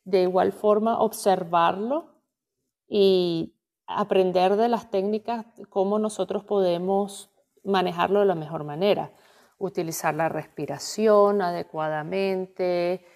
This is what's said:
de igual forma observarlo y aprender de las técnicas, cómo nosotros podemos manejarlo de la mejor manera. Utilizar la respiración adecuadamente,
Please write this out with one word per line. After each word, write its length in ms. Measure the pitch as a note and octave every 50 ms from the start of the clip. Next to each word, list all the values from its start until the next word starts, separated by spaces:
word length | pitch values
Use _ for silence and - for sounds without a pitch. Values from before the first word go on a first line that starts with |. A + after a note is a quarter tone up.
| _
de 180 | F#3 F#3+ F#3+ F3+
igual 300 | F3+ F#3 F#3 F#3 G3 G3
forma 460 | - - G#3+ G#3 G#3+ G#3+ A3+ A#3 -
observarlo 1200 | A#3 G#3+ A3 - - G#3 F#3 F#3 F3+ E3 E3+ E3+ E3+ E3+ F3+ F#3+ G#3 A#3+ C#4 D#4+ E4 - _ _ _ _ _ _ _ _ _ _ _ _ _ _ _ _
y 680 | - G#3 G3 G3 F#3+ F#3 F3+ F3 E3+ E3 E3 - _ _ _ _ _ _ _ -
aprender 680 | - - G#3 G3+ G3 F#3+ F#3 F#3 F3+ F#3 F3+ F#3+ G3+
de 140 | G3+ A3+ A#3+
las 200 | A#3+ A3+ - -
técnicas, 560 | - G3 F#3+ G3+ G#3+ G#3+ G#3+ - A#3+ A3+ A3 - _ - G3+ -
cómo 300 | _ G3+ F#3+ G3 G#3 G#3+
nosotros 460 | G#3+ G#3+ G#3+ - F#3 F#3 - G#3 G3
podemos 840 | - G#3+ G3+ F#3+ F3+ F3 E3+ F3+ F#3 G3 G3 G3+ G3 G3+ - - - _ _ _ _ _ _ -
manejarlo 560 | F#3+ G3 F#3+ F3+ F3+ E3+ F3 F3 F3+ F#3+ G3+
de 40 | G#3
la 100 | G3 F3+
mejor 280 | E3 D#3 D3 D#3+ D#3+ D3
manera. 480 | D3 C#3+ D#3 F#3 G#3 F#3+ - D#3 - - _ _ _ _ _ _ _ _ _
Utilizar 580 | G3 F3+ F3 F#3+ E3+ D#3+ D#3+ - - E3 D3+
la 140 | D3+ D#3+ D#3+
respiración 1120 | D#3 D#3 D3+ - _ - D3 - C#3+ C#3+ - - - - G#3+ A3 G#3 G#3 G3+ G3+ G#3 G3+
adecuadamente, 1600 | F#3+ F3 F3 E3+ F3 - - D#3+ D#3 D#3 D#3 D3+ D3+ D#3+ F#3 G3 G3 F#3+ F#3+ F#3 F#3 F#3 _ - F#3 F3+ F3+ F3 F3 F3 F3+ F#3 - - _